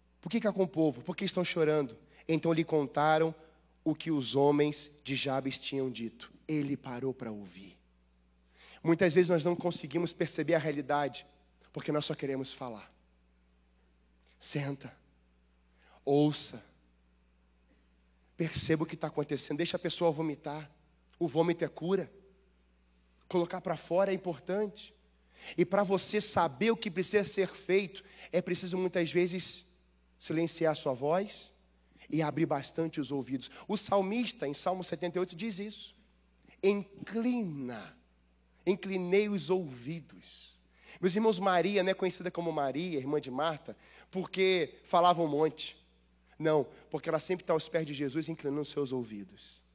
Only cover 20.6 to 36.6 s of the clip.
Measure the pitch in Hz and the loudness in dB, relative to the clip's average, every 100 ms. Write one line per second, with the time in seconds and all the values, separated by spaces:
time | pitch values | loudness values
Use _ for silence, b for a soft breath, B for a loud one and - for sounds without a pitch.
20.6 | 151 _ _ _ _ _ 170 139 170 170 | -12 _ _ _ _ _ 0 4 4 2
21.6 | 151 - 165 190 147 - - _ _ _ | -2 -4 0 0 -2 -12 -20 _ _ _
22.6 | _ _ _ _ _ _ _ 180 170 185 | _ _ _ _ _ _ _ 0 0 -2
23.6 | 180 156 - 175 196 185 180 147 - 196 | -4 -6 0 2 2 2 -2 -8 -4 -2
24.6 | 214 - - - _ _ B B B - | -2 -6 -18 -20 _ _ B B B 0
25.6 | 175 196 196 190 - 208 202 202 165 127 | 2 4 2 2 2 0 0 2 2 2
26.6 | 220 226 214 165 180 208 175 - 185 - | 2 2 0 -2 2 2 2 0 -2 -4
27.6 | - 190 196 - B B B 175 170 175 | 0 2 2 -8 B B B -2 0 -4
28.6 | 185 180 185 180 165 160 180 180 - - | -2 -2 0 0 0 2 0 0 -4 -4
29.6 | - _ _ _ _ _ - 165 165 - | -12 _ _ _ _ _ -4 -2 0 0
30.6 | 160 147 147 123 143 175 202 - - _ | 0 0 -2 -2 0 0 -2 -8 -14 _
31.6 | _ _ _ B B 151 151 143 160 143 | _ _ _ B B -2 0 0 0 0
32.6 | 131 - 160 156 131 143 120 131 - B | -2 -4 -4 -2 -4 -4 -4 -6 -8 B
33.6 | - 208 - 202 190 233 233 - 143 143 | -6 -4 2 2 2 0 -2 -4 -6 -2
34.6 | 185 185 170 170 175 180 185 170 226 185 | -2 -2 -4 -4 -2 -2 -4 -4 -6 -6
35.6 | 208 208 - - _ _ _ _ b b | -8 -12 -18 -20 _ _ _ _ b b